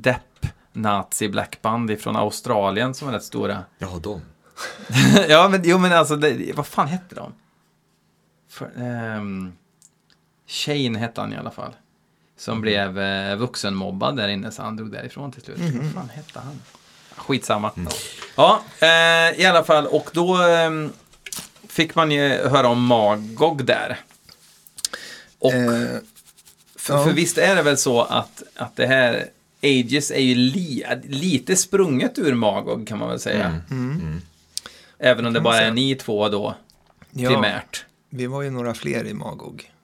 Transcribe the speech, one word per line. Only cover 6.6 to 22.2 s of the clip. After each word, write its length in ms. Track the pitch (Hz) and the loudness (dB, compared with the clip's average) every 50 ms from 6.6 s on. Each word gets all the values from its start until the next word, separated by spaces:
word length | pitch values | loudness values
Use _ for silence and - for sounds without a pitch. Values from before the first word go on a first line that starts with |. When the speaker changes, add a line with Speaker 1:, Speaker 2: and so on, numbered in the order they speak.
| 139 | -8
Speaker 1:
fan 220 | - - 208 180 139 | -4 -2 -2 -2 -2
hette 260 | 175 185 - - - | -4 -6 -8 -12 -16
de? 180 | - - - - _ _ _ _ _ _ _ _ _ _ _ _ _ _ _ _ _ _ _ _ _ _ _ | -16 -16 -16 -18 _ _ _ _ _ _ _ _ _ _ _ _ _ _ _ _ _ _ _ _ _ _ _
För, 220 | - - 135 - - | -16 -14 -14 -14 -10
ehm, 760 | 120 123 123 120 117 113 113 110 107 104 101 98 95 95 92 87 - _ _ _ _ - _ _ _ _ _ _ _ _ _ _ _ _ - | -10 -8 -8 -6 -6 -6 -6 -6 -8 -8 -8 -8 -8 -10 -10 -14 -18 _ _ _ _ -20 _ _ _ _ _ _ _ _ _ _ _ _ -12
Shane 500 | - - - 147 147 147 135 120 113 107 | -10 -6 -4 -2 -2 -2 -2 -2 -2 -4
hette 220 | 117 117 - 101 | -4 -6 -6 -8
han 120 | 107 107 | -8 -8
i 40 | 104 | -8
alla 140 | 107 113 113 | -10 -10 -12
fall. 220 | - - 104 - - - _ _ _ _ _ _ _ _ _ _ _ | -12 -12 -14 -14 -16 -18 _ _ _ _ _ _ _ _ _ _ _
Som 160 | - - 113 | -14 -8 -6
Speaker 3:
Mm. 80 | 113 113 | -6 -2
Speaker 1:
blev, 360 | 107 110 104 101 98 95 95 98 | 0 0 2 2 0 -2 -2 -4
eh, 380 | 98 98 98 98 98 98 101 | -2 -2 -2 -2 -2 -4 -4
vuxenmobbad 800 | 101 123 123 - - - 101 98 95 95 95 95 95 120 135 143 | -4 -4 -4 -4 -6 -6 -4 -4 -4 -4 -6 -4 -4 -2 -2 -2
där 120 | 127 104 101 | -2 -2 -2
inne, 220 | 101 98 104 110 | -4 -4 -6 -10
så 120 | - - | -10 -10
han 140 | - 110 110 | -10 -10 -10
drog 160 | 107 110 104 | -10 -12 -12
därifrån 400 | 104 - 120 123 - 139 143 139 | -12 -12 -12 -14 -14 -12 -14 -14
till 100 | 131 - | -14 -16
slut. 160 | - - - 175 | -18 -14 -10 -6
Speaker 3:
Mhm. 200 | 175 165 131 120 | -4 -4 -4 -4
Speaker 1:
Vad 100 | 143 156 | -4 -6
fan 160 | - - - 120 - | -6 -8 -12 -14 -16
hette 240 | 151 147 - - 120 | -18 -20 -18 -16 -16
han? 200 | 113 135 147 - - - - _ _ _ _ _ _ - - | -16 -14 -16 -18 -20 -20 -20 _ _ _ _ _ _ -20 -20
Skitsamma. 540 | - - - 139 123 - - 110 104 104 104 - | -12 -6 -4 -4 -2 -2 -2 -2 -2 -2 -4 -6
Speaker 2:
Mm. 160 | 90 87 78 - - - - - - - - - | -6 -6 -6 -6 -8 -10 -12 -14 -16 -18 -6 2
Speaker 1:
Ja, 260 | - 147 180 214 208 - - - - | 4 6 6 6 4 0 -6 -2 2
eh, 640 | 160 165 165 165 165 165 165 165 165 165 156 156 | 4 4 6 6 6 6 6 6 4 4 4 4
i 40 | 185 | 4
alla 200 | 185 175 165 156 | 4 6 4 6
fall. 220 | - 160 151 147 | 6 4 4 4
Och 240 | - - 151 - - | 2 0 0 -2 -2
då, 240 | - 165 175 180 185 | -2 0 2 2 4
ehm, 560 | 180 175 170 170 165 165 160 160 156 151 147 - - _ _ _ _ _ - - - - - _ _ - - | 4 6 6 6 4 4 2 0 -4 -6 -8 -10 -14 _ _ _ _ _ -14 -14 -14 -14 -16 _ _ -20 -6
fick 260 | - - 160 160 - | -2 -2 -2 0 0
man 160 | 170 160 156 | 0 0 2
ju 180 | 147 143 | 2 2